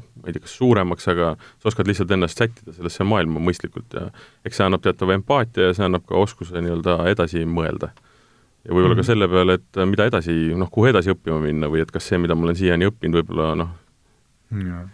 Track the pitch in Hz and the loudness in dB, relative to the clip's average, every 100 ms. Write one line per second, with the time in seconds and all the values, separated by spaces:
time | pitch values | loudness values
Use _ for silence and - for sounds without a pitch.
0 | - - 87 82 - - 127 110 90 87 | -10 -14 -10 -10 -10 0 2 2 0 -2
1 | - 87 82 76 - _ 110 - 95 104 | -2 0 0 -2 -10 _ -6 -2 -2 -2
2 | 90 95 85 - 117 117 - 82 87 - | 0 0 -2 -2 -4 -4 -18 -10 -10 -4
3 | 98 107 82 80 87 85 - - - - | 0 2 0 0 -2 -2 -6 -12 -12 -10
4 | 98 - - _ - - 95 92 98 90 | -10 -14 -20 _ -10 0 0 2 0 0
5 | 92 98 - 139 117 92 92 90 95 90 | 0 0 2 0 0 2 2 2 0 0
6 | - 90 101 - 85 90 85 85 85 85 | 0 0 0 -2 -10 -6 -4 -2 0 0
7 | 87 101 85 85 82 85 80 - - - | 2 0 -2 -2 -2 -2 -4 -4 -10 -12
8 | _ _ _ _ _ _ - 90 90 113 | _ _ _ _ _ _ -2 2 4 4
9 | 117 110 95 92 92 90 - 95 92 101 | 2 2 2 4 4 2 0 -2 0 2
10 | 110 104 85 82 80 87 92 - 120 110 | 2 0 0 0 0 0 -2 2 4 4
11 | 87 90 - 78 76 76 76 80 80 82 | 2 -2 -2 -2 -2 -2 0 0 -2 -4
12 | - 90 85 82 85 87 95 85 95 - | -2 0 2 0 0 0 2 2 0 0
13 | 85 82 80 78 80 80 82 85 _ _ | 0 0 0 -2 -2 -2 -4 -10 _ _
14 | _ _ _ _ _ 104 92 87 92 | _ _ _ _ _ -8 -6 -8 -12